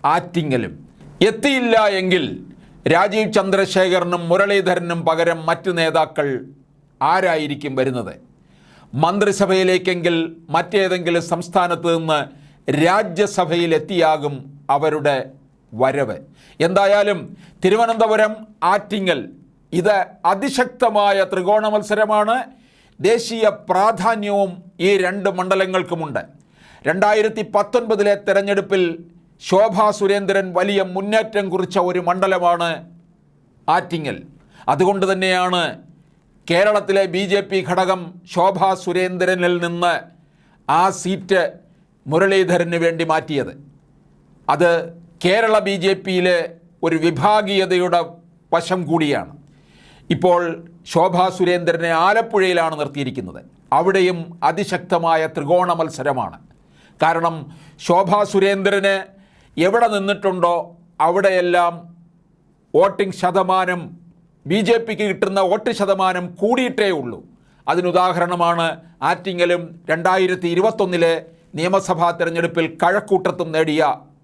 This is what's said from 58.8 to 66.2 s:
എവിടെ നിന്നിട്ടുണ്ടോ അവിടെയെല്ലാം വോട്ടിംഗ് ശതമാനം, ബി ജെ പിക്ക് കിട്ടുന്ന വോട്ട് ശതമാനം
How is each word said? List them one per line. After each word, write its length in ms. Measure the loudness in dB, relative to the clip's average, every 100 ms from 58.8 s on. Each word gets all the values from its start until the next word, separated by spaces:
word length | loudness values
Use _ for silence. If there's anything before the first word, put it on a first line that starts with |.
| 0 -2 -6 -20 _ _ _ 0 2
എവിടെ 220 | 4 2
നിന്നിട്ടുണ്ടോ 600 | 2 -2 -2 -2 0 0 0 -4 -16 _ -2 0
അവിടെയെല്ലാം 680 | 2 2 2 2 2 2 -2 -18 -20 _ _ _ _ _ _ _ 2
വോട്ടിംഗ് 400 | 2 0 -6 -2
ശതമാനം, 600 | 0 0 0 0 0 -4 -8 -18 -20 _ _ _ -2
ബി 100 | 0 2
ജെ 100 | 2 0
പിക്ക് 200 | -4 -4
കിട്ടുന്ന 300 | -2 -2 0 0
വോട്ട് 220 | 0 -2 -2
ശതമാനം 440 | -2 0 0 -2